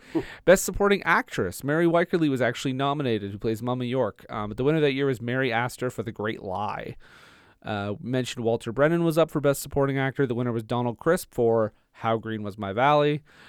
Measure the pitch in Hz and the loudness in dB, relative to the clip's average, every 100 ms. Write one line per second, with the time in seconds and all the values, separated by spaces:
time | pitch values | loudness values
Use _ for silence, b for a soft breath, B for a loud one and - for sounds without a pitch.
0 | - 330 - - - 190 - 190 202 202 | -6 -4 -4 0 6 6 4 0 2 2
1 | - 208 - - 95 - 131 156 170 170 | 2 0 0 -4 -4 -4 -2 2 4 4
2 | 175 180 156 131 123 120 143 131 139 147 | 2 2 2 2 0 -2 -4 -2 -2 0
3 | 135 110 101 101 117 110 123 127 123 131 | 0 -2 -4 -6 -4 -2 -2 -4 -2 -2
4 | 110 - - 113 104 107 131 160 147 135 | -2 -4 -12 -8 -6 -2 2 2 2 2
5 | 139 117 120 127 131 113 123 - 127 - | 0 -2 -2 -2 0 0 -2 -2 -6 -4
6 | 113 101 104 - 101 92 101 - - - | -8 -4 -4 -4 -6 -4 -4 -6 -10 -14
7 | B B B B B B - 104 101 104 | B B B B B B -8 -6 -4 -6
8 | 117 127 123 - 113 117 - 113 147 170 | -4 -4 -4 -2 0 0 -2 2 2 4
9 | 170 160 156 156 139 139 143 143 139 139 | 2 2 2 2 0 0 -2 -2 0 0
10 | 135 127 139 120 123 117 110 123 123 113 | -2 0 0 0 -2 -2 -2 -2 -2 -2
11 | 165 180 - - 117 113 107 - _ - | 0 0 0 0 2 4 2 -4 _ -6
12 | 113 113 110 110 104 104 98 98 135 147 | -2 0 -2 -6 -6 -6 -6 2 4 4
13 | 147 151 - B | 4 0 -6 B